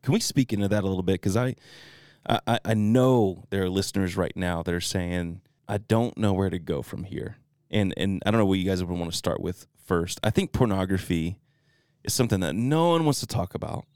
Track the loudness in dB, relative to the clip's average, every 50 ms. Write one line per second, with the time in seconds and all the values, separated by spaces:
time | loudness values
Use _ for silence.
0 | 2 2 2 2 0 0 2 0 2 2 0 0 2 2 2 2 2 0 0 0
1 | 2 0 0 2 0 0 0 0 0 -2 -4 _ -16 -20 -20 -20 -20 -20 -20 -20
2 | -20 -20 _ _ _ 0 0 0 _ 0 -2 0 0 0 2 2 4 4 4 6
3 | 6 6 6 4 4 2 0 -6 -8 _ -2 0 0 2 0 0 0 0 -2 -2
4 | -2 0 0 -2 -2 -2 -2 -4 -2 -2 -2 -2 -2 -2 -2 -2 -4 -2 -2 -2
5 | -2 -2 -2 -4 -4 -6 -8 -12 _ _ _ _ _ -6 -6 -6 0 2 2 2
6 | 2 0 -2 0 0 2 2 2 0 0 -2 -4 -4 -4 -4 -4 -4 -8 -10 -10
7 | -10 -8 -8 -8 -8 -10 -12 _ _ _ _ _ _ _ 0 2 2 2 0 -2
8 | -2 -2 -2 0 0 2 2 4 4 4 2 2 2 0 0 0 -2 -4 -4 -4
9 | -4 -4 -6 -4 -4 -4 -4 -2 -4 -6 -6 -8 -14 _ _ _ _ -2 0 0
10 | 0 -2 -4 -2 -2 0 0 0 -2 -2 0 0 2 2 2 0 0 0 0 -2
11 | 0 -2 -2 0 0 -2 -6 _ _ _ _ _ _ _ _ _ _ _ _ _
12 | _ -6 0 0 2 2 2 0 0 -2 -2 -2 0 0 2 2 4 4 4 4
13 | 2 2 0 0 -4 -6 -4 -4 -4 -4 -6 -8 -8 -6 -8 -10 -10 _ _